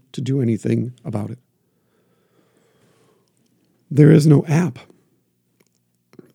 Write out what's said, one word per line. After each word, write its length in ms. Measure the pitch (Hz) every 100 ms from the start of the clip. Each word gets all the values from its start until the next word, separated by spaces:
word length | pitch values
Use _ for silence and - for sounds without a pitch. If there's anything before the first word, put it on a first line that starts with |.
| _
to 80 | -
do 220 | 120 139
anything 500 | 117 110 120 117 117 123
about 260 | - 107 107
it. 80 | 120 _ _ _ _ _ _ _ _ _ _ _ _ _ _ _ _ _ _ _ _ _ _ _ _ -
There 200 | 139 151
is 140 | 160 156
no 180 | 143 -
app. 320 | 151 175 123 - _ _ _ _ _ _ _ _ _ _ _ _ - -